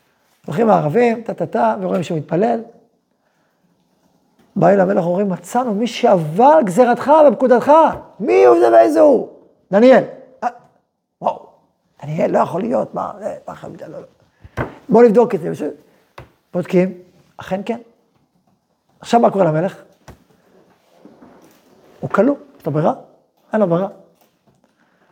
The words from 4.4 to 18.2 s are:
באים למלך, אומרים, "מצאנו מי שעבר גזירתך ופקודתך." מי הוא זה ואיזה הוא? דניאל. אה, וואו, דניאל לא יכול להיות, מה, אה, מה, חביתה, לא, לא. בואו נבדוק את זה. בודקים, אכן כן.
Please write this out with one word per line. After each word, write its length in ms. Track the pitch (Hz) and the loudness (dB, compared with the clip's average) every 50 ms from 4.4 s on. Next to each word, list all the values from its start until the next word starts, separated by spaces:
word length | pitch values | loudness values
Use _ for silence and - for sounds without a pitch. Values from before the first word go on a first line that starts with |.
| _ _ _ | _ _ _
באים 220 | 196 160 175 202 202 | 0 2 2 4 2
למלך, 260 | 185 185 208 208 165 | 2 0 0 -2 -2
אומרים, 240 | 175 175 185 208 202 | -2 -4 -4 -4 -4
"מצאנו 460 | 175 - - - - 240 262 247 202 | -6 -8 -12 -6 -6 -4 -4 -4 -4
מי 120 | 196 247 | -4 -6
שעבר 720 | 226 - - - 226 208 180 160 147 156 185 247 285 311 320 269 | -6 -6 -2 0 2 2 2 0 -4 0 2 4 4 4 4 2
גזירתך 480 | 185 165 202 254 233 240 240 - 247 294 320 302 285 | 0 2 2 2 2 2 -2 2 2 4 6 6 4
ופקודתך." 440 | 202 214 262 247 247 233 - 262 294 320 311 247 160 131 - - _ - | 4 2 0 2 2 2 4 4 4 6 4 2 0 -6 -14 -20 _ -8
מי 240 | 196 311 359 381 381 | -4 0 2 4 6
הוא 140 | 381 339 339 | 6 6 4
זה 140 | 349 - | 4 4
ואיזה 280 | - - 339 330 294 - | 4 4 4 4 4 4
הוא? 280 | 302 294 262 196 175 - - - _ _ _ _ _ _ | 4 4 4 2 -2 -6 -16 -20 _ _ _ _ _ _
דניאל. 320 | 185 202 240 262 254 196 - - - - - _ _ _ - | 0 4 6 6 6 4 2 -2 -12 -20 -20 _ _ _ -10
אה, 40 | 240 - - _ _ _ _ _ _ _ _ _ _ _ _ | -10 -10 -12 _ _ _ _ _ _ _ _ _ _ _ _
וואו, 260 | 175 - - - - - _ _ _ _ _ _ _ _ _ _ | -6 -6 -6 -6 -16 -20 _ _ _ _ _ _ _ _ _ _
דניאל 280 | - 143 156 175 - - | -14 -10 -6 -4 -4 -2
לא 80 | - - | -2 -2
יכול 220 | 226 - 135 170 | -2 -2 -6 -8
להיות, 340 | - 226 247 220 - - - | -6 -4 -4 -6 -6 -6 -8
מה, 180 | - - - - - | -10 -10 -10 -12 -14
אה, 140 | 208 208 - - _ - | -14 -14 -14 -14 _ -20
מה, 60 | 151 | -18
חביתה, 340 | 151 - - - - - 160 | -18 -18 -20 -18 -18 -20 -20
לא, 100 | 156 170 | -20 -20
לא. 60 | 175 _ _ _ _ _ _ _ _ - _ - - - - - _ - | -20 _ _ _ _ _ _ _ _ -18 _ -12 -12 -12 -14 -20 _ 0
בואו 180 | 226 226 240 | 4 4 4
נבדוק 280 | 240 190 233 226 - 196 | 4 4 2 0 0 -2
את 60 | 160 | -6
זה. 300 | 156 170 165 - 151 - - - _ _ _ _ _ _ _ - - _ _ _ _ _ | -6 -10 -10 -8 -10 -12 -12 -14 _ _ _ _ _ _ _ -20 -20 _ _ _ _ _
בודקים, 420 | - 175 175 - 185 180 185 185 180 - - _ _ _ _ _ _ | -8 -8 -6 -2 0 0 0 0 -4 -12 -20 _ _ _ _ _ _
אכן 240 | - - - 185 196 190 | -20 -12 -10 -10 -8 -8
כן. 140 | 226 226 233 - _ _ _ _ _ _ _ | -10 -10 -10 -12 _ _ _ _ _ _ _